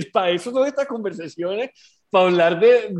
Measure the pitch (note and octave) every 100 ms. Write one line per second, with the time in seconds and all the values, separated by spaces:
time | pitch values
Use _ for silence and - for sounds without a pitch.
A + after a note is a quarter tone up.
0 | E3 A3 F#3 F3 A#3+ B3+ C#4 C#4 C#4 A#3
1 | G3+ E3+ E3 - F3 G3+ C4 _ _ _
2 | _ F#3+ F#3 F3 E3+ E3+ A3+ B3 G#3+